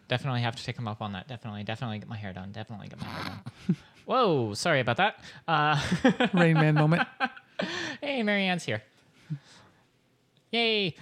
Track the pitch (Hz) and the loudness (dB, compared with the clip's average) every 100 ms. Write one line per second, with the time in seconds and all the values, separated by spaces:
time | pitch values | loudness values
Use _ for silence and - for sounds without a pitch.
0 | - 127 139 123 120 - - 120 113 107 | -4 -4 -2 -2 -2 -4 -8 -8 -8 -6
1 | 107 95 - 113 113 104 104 110 120 107 | -6 -8 -10 -12 -10 -10 -8 -6 -6 -6
2 | 95 110 104 95 98 104 110 104 98 - | -8 -10 -10 -10 -12 -12 -12 -14 -14 -12
3 | - 110 98 101 - - - 165 - - | -10 -8 -10 -10 -14 -6 -4 -4 -6 -18
4 | - 254 220 143 110 104 175 143 120 120 | -2 2 4 4 0 -2 2 2 2 2
5 | 208 - - - - 151 151 147 - 170 | 2 0 -12 -12 0 2 4 2 0 4
6 | 254 - 247 180 165 160 156 151 151 170 | 4 4 2 4 6 6 6 6 4 4
7 | 254 - 185 - - - 320 349 330 277 | 0 -4 -6 -6 -12 -6 -6 -4 -8 -8
8 | 285 269 208 202 190 180 - 107 - _ | -4 -2 0 2 2 0 -2 -4 -6 _
9 | _ _ - 147 - - - _ _ _ | _ _ -10 -10 -10 -20 -20 _ _ _
10 | _ _ _ _ _ 233 226 214 185 - | _ _ _ _ _ 0 2 2 0 -4